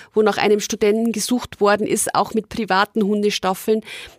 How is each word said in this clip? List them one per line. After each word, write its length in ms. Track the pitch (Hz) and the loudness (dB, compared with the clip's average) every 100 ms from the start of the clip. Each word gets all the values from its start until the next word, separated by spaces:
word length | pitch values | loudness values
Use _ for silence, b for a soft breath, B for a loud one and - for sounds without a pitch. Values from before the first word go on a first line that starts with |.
| B | B
wo 80 | 214 | 2
nach 160 | 214 - | 2 4
einem 220 | 208 208 | 2 2
Studenten 520 | - 214 208 220 233 | 0 0 2 2 0
gesucht 480 | 214 - 247 - - | -2 -2 -2 -4 0
worden 260 | 202 208 208 | 2 2 0
ist, 280 | 214 - | -2 -2
auch 180 | 139 196 | -2 0
mit 160 | 220 208 | -2 -6
privaten 540 | - 202 190 208 226 | -6 0 0 0 0
Hundestaffeln. 800 | 202 208 208 - 185 190 - 220 - B B | 0 0 0 0 -2 -2 -2 -2 -2 B B